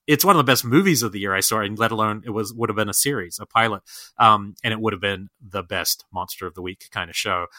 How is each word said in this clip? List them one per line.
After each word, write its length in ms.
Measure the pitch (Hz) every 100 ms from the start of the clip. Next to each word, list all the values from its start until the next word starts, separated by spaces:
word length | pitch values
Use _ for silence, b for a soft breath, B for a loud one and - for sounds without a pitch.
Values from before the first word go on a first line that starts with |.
| -
it's 200 | 147 185
one 100 | 175
of 20 |
the 60 |
best 180 | 131 123
movies 400 | 120 139 196 139
of 100 | 113
the 60 | 98
year 160 | 98
I 60 | 95
saw, 200 | - 110
and 180 | 101 107
let 120 | 113
alone 320 | 110 107 107 117
it 40 |
was, 220 | 107 104
would 160 | 117 113
have 80 | 104
been 140 | 104
a 40 |
series, 440 | 92 139 135 87 -
a 60 | 104
pilot. 360 | 117 113 101 B B B -
Um, 380 | 117 104 101 98
and 100 | 120
it 80 | 110
would 120 | 110
have 80 | 98
been 300 | 101 95 98 _
the 220 | 101 98
best 420 | 90 95 85 - _
Monster 340 | 92 92 - 92
of 60 |
the 80 | 90
Week 280 | 90 95 -
kind 180 | 104 85
of 80 | 82
show. 300 | 107 90 87